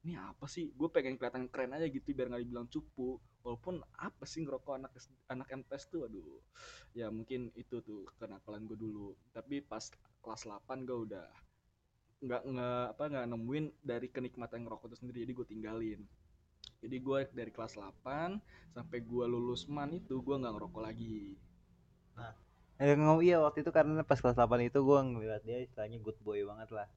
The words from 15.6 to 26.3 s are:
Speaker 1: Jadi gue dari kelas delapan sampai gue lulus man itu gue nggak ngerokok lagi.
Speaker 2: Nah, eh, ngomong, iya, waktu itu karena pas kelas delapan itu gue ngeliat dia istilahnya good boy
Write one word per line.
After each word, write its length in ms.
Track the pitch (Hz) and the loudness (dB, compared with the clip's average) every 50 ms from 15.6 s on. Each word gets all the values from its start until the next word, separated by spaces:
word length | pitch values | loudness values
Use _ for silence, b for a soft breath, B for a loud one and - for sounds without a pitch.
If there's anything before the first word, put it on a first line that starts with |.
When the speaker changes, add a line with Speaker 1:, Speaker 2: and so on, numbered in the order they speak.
| 107 107 110 117 113 110 107 101 107 - - - - - - - _ _ _ _ - - - | -6 -6 -4 -2 -2 -4 -4 -6 -10 -18 -20 -20 -20 -20 -20 -20 _ _ _ _ -20 -20 -18
Speaker 1:
Jadi 200 | _ - 120 131 127 | _ -10 -6 -6 -4
gue 200 | 127 135 135 139 139 135 - | -2 0 2 2 0 -2 -4
dari 180 | 123 117 113 | -8 -8 -8
kelas 280 | 110 - 113 110 - 107 | -6 -8 -8 -8 -8 -12
delapan 580 | 101 98 - - _ 127 135 147 165 175 190 214 - b b b b b - | -14 -14 -16 -12 _ -6 -4 -2 -2 -2 -4 -6 -10 b b b b b -14
sampai 240 | - 120 - - 120 | -12 -12 -6 -6 -6
gue 240 | 117 113 117 123 123 | -6 -2 0 0 2
lulus 400 | 120 120 120 120 120 117 117 - | 2 2 0 0 0 -2 -4 -4
man 240 | - 143 147 143 143 | -6 -4 -4 -4 -4
itu 300 | 160 180 180 - 131 131 | -4 -6 -6 -4 -4 -4
gue 160 | 123 135 139 | 0 0 0
nggak 180 | 139 127 120 110 | 0 0 -2 -4
ngerokok 280 | 104 107 95 - 110 113 | -6 -8 -8 -8 -8 -8
lagi. 520 | 110 113 113 117 110 110 107 101 98 95 - - - - - - _ - _ - _ - _ _ - - - | -8 -6 -8 -6 -6 -6 -6 -6 -10 -12 -14 -18 -20 -20 -20 -20 _ -20 _ -20 _ -20 _ _ -20 -16 -14
Speaker 2:
Nah, 160 | 120 113 110 - - _ - _ - _ - | -12 -12 -14 -16 -20 _ -20 _ -20 _ -4
eh, 160 | - 135 143 143 | 4 6 8 8
ngomong, 320 | 143 151 156 156 165 165 | 10 10 10 10 10 10
iya, 160 | 180 175 165 | 10 10 10
waktu 240 | 156 147 147 - 147 | 8 8 6 4 -2
itu 80 | 170 160 | 6 8
karena 320 | 160 151 147 156 156 156 | 8 8 8 6 0 4
pas 160 | - 143 131 | 4 4 6
kelas 160 | - 127 123 | 6 4 8
delapan 320 | 120 120 113 117 120 120 120 | 8 8 8 8 4 4 4
itu 160 | - 143 139 | 4 4 8
gue 140 | 131 143 139 | 10 8 8
ngeliat 420 | 135 131 123 113 107 110 110 107 - | 8 4 0 -2 -2 -4 -4 -4 -4
dia 180 | 110 120 123 127 | -4 -4 -4 -4
istilahnya 340 | 123 - - 107 107 113 117 107 | -6 -6 -6 -6 -6 -6 -6 -6
good 140 | 107 107 - | -6 -8 -6
boy 220 | 104 104 | -4 -4